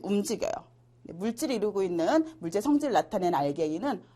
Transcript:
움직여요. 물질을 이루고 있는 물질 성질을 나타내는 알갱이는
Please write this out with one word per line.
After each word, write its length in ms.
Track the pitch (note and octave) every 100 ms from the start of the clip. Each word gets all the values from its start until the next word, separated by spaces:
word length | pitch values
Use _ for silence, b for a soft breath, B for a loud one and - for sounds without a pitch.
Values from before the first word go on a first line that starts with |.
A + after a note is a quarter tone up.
움직여요. 480 | F#3 G3+ - G#3 - - - _ _ _ -
물질을 420 | E3 G#3+ A#3 D4+ A#3
이루고 260 | G#3 G3
있는 420 | F#3+ F3 E3 D#4 D#4 B
물질 240 | E3+ G3
성질을 300 | C4 D4 D4
나타내는 440 | F#3 - G3+ F3 D#3
알갱이는 640 | C#3+ D3 D#3 D#3+ C#4 G3+ -